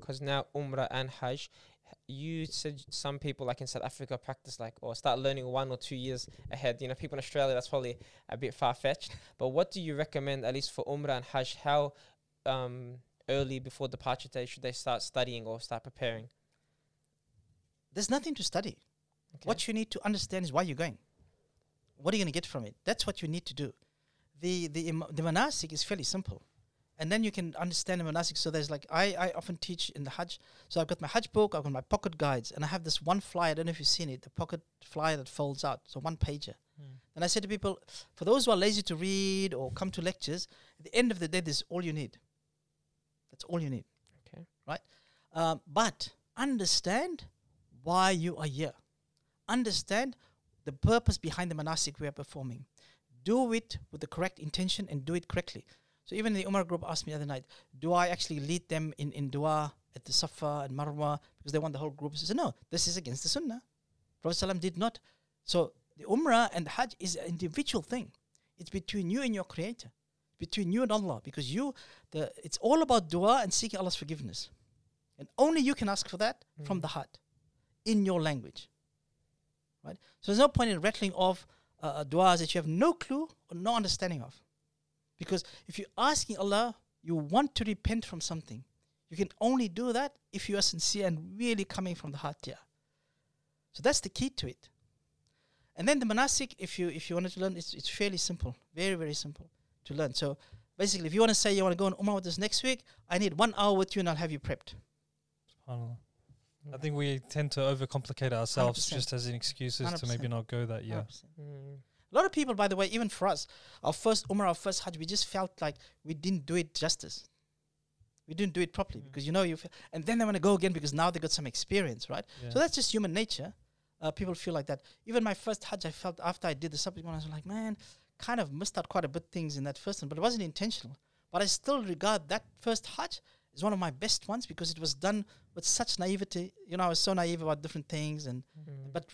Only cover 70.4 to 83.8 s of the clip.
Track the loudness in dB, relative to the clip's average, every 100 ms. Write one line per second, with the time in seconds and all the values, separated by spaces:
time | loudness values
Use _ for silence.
70.4 | -6 0 2 2 4 2 0 -4 -6 -6
71.4 | -2 0 -2 -4 -14 -20 _ -4 -4 -6
72.4 | -8 0 4 6 6 6 4 4 6 6
73.4 | 4 0 0 0 -2 -2 -4 -6 -6 -8
74.4 | -10 _ _ _ _ _ _ -20 -2 6
75.4 | 6 8 4 4 2 0 -2 0 0 0
76.4 | _ -10 -2 -2 -2 -4 -8 -14 _ _
77.4 | _ _ _ _ 4 4 6 4 2 0
78.4 | -4 -14 -18 _ _ _ _ _ _ _
79.4 | _ _ _ _ -16 -16 -18 _ 2 6
80.4 | 8 6 4 4 2 2 0 2 2 2
81.4 | -6 _ _ _ -4 -4 0 6 8 8
82.4 | 4 0 2 4 4 4 0 -4 -4 -10
83.4 | -14 -4 2 2